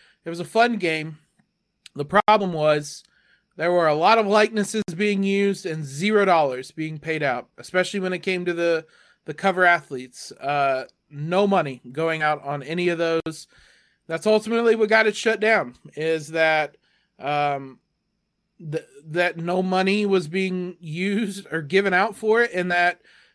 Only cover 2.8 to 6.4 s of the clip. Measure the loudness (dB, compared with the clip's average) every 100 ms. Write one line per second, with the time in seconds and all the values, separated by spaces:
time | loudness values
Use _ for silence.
2.8 | -2 -16 -20 _ _ _ _ -4 0 2
3.8 | 4 4 4 4 4 4 2 0 -4 -4
4.8 | -6 -2 -2 0 0 0 0 -2 -6 -8
5.8 | -8 -4 0 2 4 4